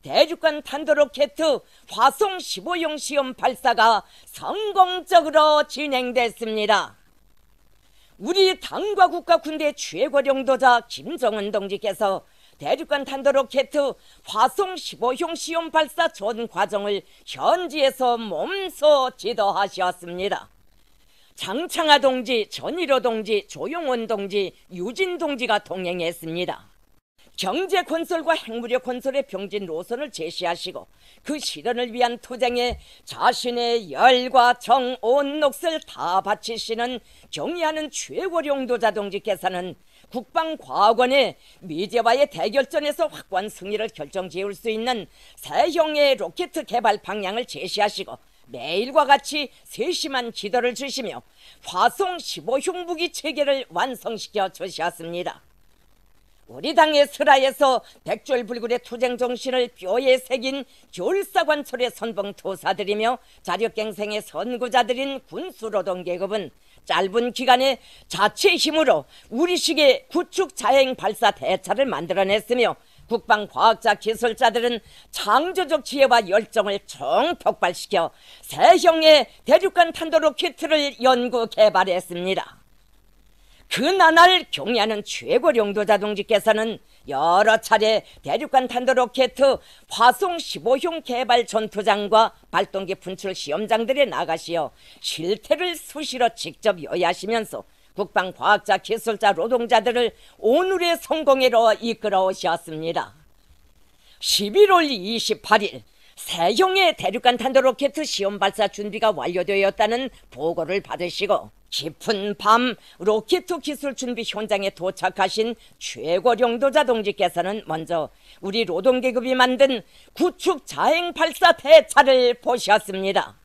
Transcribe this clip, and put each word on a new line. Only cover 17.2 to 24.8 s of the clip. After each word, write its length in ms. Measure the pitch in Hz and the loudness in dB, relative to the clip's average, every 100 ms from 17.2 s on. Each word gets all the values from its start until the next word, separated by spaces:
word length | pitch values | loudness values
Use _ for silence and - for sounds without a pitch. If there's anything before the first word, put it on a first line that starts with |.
| - | -16
현지에서 880 | - 165 339 349 302 269 - 254 240 | -2 2 2 0 0 0 2 -2 0
몸소 960 | 220 170 - 392 370 - 302 285 254 - | -4 -6 -4 -6 -8 0 4 4 2 -4
지도하셨습니다. 1300 | 196 226 202 175 196 - 180 180 175 175 196 170 - _ _ _ _ _ _ _ _ | -6 0 0 0 -2 -2 -4 -4 -12 -6 -4 -6 -8 _ _ _ _ _ _ _ _
장창하 640 | - - 220 349 - 311 285 | -14 -8 -6 -6 -2 4 4
동지, 500 | 269 254 233 240 202 | 4 0 -2 -2 -2
전일호 520 | - 156 330 262 262 | -8 -8 -6 0 0
동지, 460 | 247 226 214 208 - | 0 -4 -2 -4 -4
조용원 580 | 147 175 330 302 247 226 | -10 -8 -6 -4 -4 -4
동지, 480 | 214 196 202 185 _ _ | -6 -4 -4 -4 _ _
유진 460 | 180 | -10